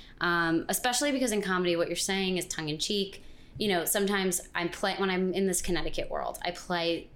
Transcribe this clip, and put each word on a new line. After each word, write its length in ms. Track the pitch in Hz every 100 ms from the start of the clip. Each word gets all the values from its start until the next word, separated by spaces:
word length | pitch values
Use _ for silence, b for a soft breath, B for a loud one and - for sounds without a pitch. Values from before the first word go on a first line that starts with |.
| B B
Um, 440 | 175 170 165 165 -
especially 440 | 185 247 247 294
because 200 | 262 254
in 120 | 208
comedy, 320 | 196 185 180 170
what 100 | 170
you're 80 | 175
saying 420 | - 190 185 180
is 80 | 170
tongue 240 | - 156
in 100 | 156
cheek. 420 | - 208 196 - B B B B
You 100 | 208
know, 160 | 180 156
sometimes 560 | 208 196 196 190 175 -
I'm 140 | 180 170
play-, 260 | - 196 185
when 120 | 190
I'm 240 | 185 185
in 140 | 180 190
this 140 | 175
Connecticut 480 | - 156 156 - -
world, 300 | - - -
I 80 | 175
play 560 | 175 - 175 170 165 -